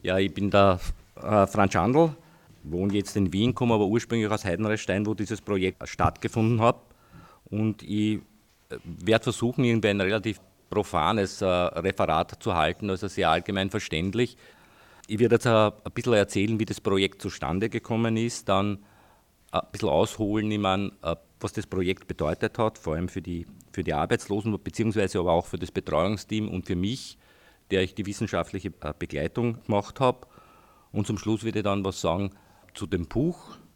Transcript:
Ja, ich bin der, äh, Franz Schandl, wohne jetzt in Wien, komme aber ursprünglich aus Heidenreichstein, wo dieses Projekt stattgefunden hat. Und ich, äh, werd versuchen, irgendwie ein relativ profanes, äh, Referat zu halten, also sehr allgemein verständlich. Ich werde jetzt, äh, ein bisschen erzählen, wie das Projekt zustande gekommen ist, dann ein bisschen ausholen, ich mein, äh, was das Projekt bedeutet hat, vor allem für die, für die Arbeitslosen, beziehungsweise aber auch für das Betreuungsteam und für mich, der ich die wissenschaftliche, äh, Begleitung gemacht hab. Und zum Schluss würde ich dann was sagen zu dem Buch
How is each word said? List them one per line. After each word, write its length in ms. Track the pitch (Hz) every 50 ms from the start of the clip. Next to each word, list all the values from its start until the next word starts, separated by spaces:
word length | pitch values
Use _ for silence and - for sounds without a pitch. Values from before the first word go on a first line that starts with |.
Ja, 160 | - 92 92 95
ich 160 | 98 98 -
bin 160 | 90 101 98
der, 300 | - 101 98 98 92 90 - - - - - - _
äh, 320 | - - - 107 104 98
Franz 260 | 95 - 104 98 92
Schandl, 440 | - 101 85 110 127 151 165 160 147 - - - - - _ - - - -
wohne 280 | 73 80 87 95 101
jetzt 220 | 101 104 98 - -
in 160 | 104 98 87
Wien, 220 | 82 98 110 123 127
komme 200 | - 127 120 113
aber 120 | 107 104
ursprünglich 420 | 95 110 120 - - 117 117 107 104
aus 160 | 107 107 -
Heidenreichstein, 640 | 98 85 90 110 107 107 107 - - 92 101 104
wo 80 | 104 110
dieses 260 | - 107 - 113 98
Projekt 480 | - - 104 95 92 92 - _ - -
stattgefunden 720 | - - 82 80 - - - 113 - 120 110 113 120 110
hat. 200 | 113 117 - - - _ - _ _ _ - - - - - _ _
Und 400 | - 98 104 110 110 101 - -
ich, 320 | 78 101 107 107 107 107
äh, 40 | - - _ _ _ _ _ _ _ _ _ - -
werd 400 | - 85 82 - 87 107 110 -
versuchen, 400 | - 123 110 - 117 120 127 -
irgendwie 260 | 131 120 117 110 101 107
ein 120 | 101 101
relativ 400 | 95 95 107 110 92 110 98 - - _ _ _ _ _
profanes, 680 | - 104 98 - - 85 76 87 110 107 98 92 - -
äh, 60 | 101
Referat 960 | 95 90 90 90 85 - 85 85 92 98 - 95 80 78 80 92 - - _
zu 120 | - 113 92
halten, 360 | 82 78 80 90 - 107 101
also 160 | 95 90 -
sehr 240 | 95 - - 92 80
allgemein 400 | 80 87 90 - 98 95 95 95
verständlich. 680 | - 107 - - 80 78 87 98 92 117 123 117 - _ - - - - - _ - - - - - - -
Ich 140 | - 107 104
werde 160 | 120 113 117
jetzt, 100 | 113 -
äh, 40 | 127
ein 220 | 113 110 107 104 - - _ 104 -
bisschen 200 | 120 - 123 117
erzählen, 440 | 104 98 - - 104 98 107 113 104
wie 60 | 110
das 160 | - - -
Projekt 420 | _ 107 98 98 98 95 - -
zustande 460 | - 98 - - - 67 82 98 107 110
gekommen 480 | 98 113 - - 117 110 117 113 113
ist, 320 | 110 117 117 - - - -
dann 300 | 98 95 101 104 101 95 - _ _ _ _ _ _ _ _ _ _ _ _ _
ein 80 | - 82 - -
bisschen 200 | - - 110 92
ausholen, 600 | 69 82 101 - - - 110 101 104 110 107 107
ich 80 | 107 104
mein, 320 | 101 95 95 98 101 95 - _
äh, 120 | - 82 85 - _ _ _ _
was 140 | - 104
das 160 | - 110 - _
Projekt 400 | - 95 90 90 92 - - -
bedeutet 500 | - - 80 76 85 - - 107 - -
hat, 180 | 113 110 -
vor 200 | - - 85 76
allem 120 | 80 90 87
für 140 | - 95
die, 240 | 82 90 87 85 85 - - - - _
für 140 | - - 87
die 80 | 85
Arbeitslosen, 680 | 78 73 82 - 120 113 - - 98 107 101 113 104 92 -
beziehungsweise 560 | 101 - - 113 113 95 107 98 92 - 98
aber 100 | 87 90
auch 160 | 82 85 -
für 120 | - - -
das 120 | 92 -
Betreuungsteam 800 | _ 98 - - 78 76 85 98 107 98 - - 110 110 107 101
und 180 | 87 92 87
für 100 | - 95
mich, 420 | 87 92 104 127 131 - - - _ _ _ _ _ _ - _ _ _ _
der 120 | 95 92
ich 120 | 95 90 -
die 120 | - 95
wissenschaftliche, 640 | 98 101 - 117 101 - 87 85 - - 98 90 95 78 _
äh, 140 | - 76 76 _
Begleitung 640 | 87 - 76 71 73 85 - 123 117 120 113 - -
gemacht 360 | - 107 101 - - - -
hab. 300 | 135 127 127 - - _ - - - - - - - _ _ _ _ _
Und 140 | - 101 101
zum 120 | - 110 90
Schluss 240 | - 104 113 104
würde 180 | 110 113 98 107
ich 40 | 95
dann 200 | 101 98 101 95
was 160 | 95 95 -
sagen 300 | - 87 80 95 101 95 - - _ _ _ _ _ - _
zu 120 | - 98
dem 200 | 80 98 87 85
Buch 500 | - - 110 143 175 175 - - - - - - _ _